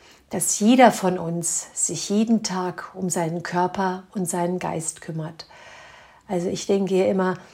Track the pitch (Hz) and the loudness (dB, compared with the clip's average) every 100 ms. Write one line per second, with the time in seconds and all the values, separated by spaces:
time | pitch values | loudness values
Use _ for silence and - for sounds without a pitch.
0 | - - _ 190 165 - 208 262 240 - | -20 -20 _ -6 -2 2 4 8 8 6
1 | 190 180 170 170 160 - - - - 160 | 0 0 -4 -4 -4 -6 -8 -4 -2 -2
2 | - 202 226 220 208 185 180 175 - 185 | 0 0 4 2 2 -4 -4 -6 -12 -6
3 | 190 175 165 170 165 175 180 185 190 185 | -4 -2 -2 -4 -4 0 0 0 -2 -4
4 | 190 214 175 180 175 180 170 165 160 - | -8 -6 -4 -2 -2 -2 -4 -6 -6 -10
5 | - 160 156 160 - - - - - - | -10 -8 -8 -12 -20 -20 -20 -20 -20 -20
6 | - - - 180 180 196 - 196 190 185 | -20 -20 -6 -4 -2 -4 0 0 2 2
7 | 190 196 185 185 - | 2 2 0 -2 -10